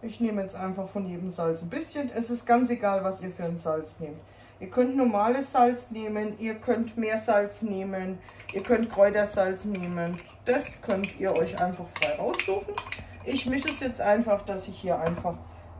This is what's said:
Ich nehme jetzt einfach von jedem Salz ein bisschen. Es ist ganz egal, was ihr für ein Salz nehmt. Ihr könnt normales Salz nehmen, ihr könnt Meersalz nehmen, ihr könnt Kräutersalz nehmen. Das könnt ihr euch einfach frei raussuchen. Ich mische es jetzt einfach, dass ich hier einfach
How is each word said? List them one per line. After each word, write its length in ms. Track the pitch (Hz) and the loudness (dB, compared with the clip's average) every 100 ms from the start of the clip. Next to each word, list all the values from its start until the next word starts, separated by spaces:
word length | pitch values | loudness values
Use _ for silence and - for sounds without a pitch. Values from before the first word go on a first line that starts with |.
Ich 160 | 226 - | -10 -2
nehme 220 | 226 208 | 0 0
jetzt 140 | 190 190 | -4 -4
einfach 340 | 190 190 185 | -4 -4 -4
von 160 | 208 185 | -4 -4
jedem 240 | 175 185 | -4 -6
Salz 320 | 175 165 165 | -2 0 0
ein 80 | 175 | -2
bisschen. 420 | 277 320 294 277 | -6 -6 -4 -4
Es 180 | 226 226 | -2 -2
ist 160 | 240 - | -4 6
ganz 240 | 240 247 | 6 6
egal, 320 | 240 208 196 | 2 2 2
was 180 | 190 190 | 0 -4
ihr 80 | 180 | -8
für 140 | 170 | -6
ein 140 | 170 170 | -6 -4
Salz 420 | 165 156 156 - | -2 -2 -2 -10
nehmt. 200 | 160 156 - - - - | -12 -12 -18 -20 -20 -14
Ihr 100 | 190 | -4
könnt 260 | 254 247 269 | 2 4 4
normales 560 | 247 202 214 254 269 | 4 4 4 2 2
Salz 400 | 262 240 247 - | 6 6 4 -6
nehmen, 480 | 220 214 208 214 - | -6 -4 -2 -4 -4
ihr 160 | 226 220 | -6 -4
könnt 420 | - 226 226 - | 0 0 0 -2
Meersalz 640 | 220 220 220 208 202 - | -2 0 4 4 4 -2
nehmen, 560 | 220 190 190 190 185 185 - - - | -4 -4 -4 -4 -4 -6 -12 -20 -8
ihr 120 | 196 | -6
könnt 280 | 196 233 226 | 2 2 2
Kräutersalz 720 | - 202 202 202 - 185 185 208 | 6 6 6 0 2 2 0 -4
nehmen. 540 | 196 175 175 170 175 - - - | -4 -4 -2 -2 -4 -10 -12 0
Das 360 | 254 285 - | 0 0 -10
könnt 380 | - 196 202 - | -2 -2 -2 -2
ihr 140 | 190 | 0
euch 280 | - 180 190 | 2 2 2
einfach 260 | 180 180 170 | 0 -2 -8
frei 280 | - - - | -2 0 0
raussuchen. 580 | - - - 392 - - - - - - - | -2 0 0 0 -2 -8 -6 -10 -10 -12 -4
Ich 200 | 262 240 | -2 0
mische 240 | 262 311 | 0 -2
es 100 | 294 | -4
jetzt 220 | 262 233 | -4 0
einfach, 400 | 202 214 226 202 | 4 4 4 0
dass 260 | - 190 190 | 0 -6 -8
ich 120 | 185 | -8
hier 200 | 185 160 | -2 0
einfach 360 | 165 175 180 170 - - - - | 0 -2 -4 -6 -12 -18 -18 -8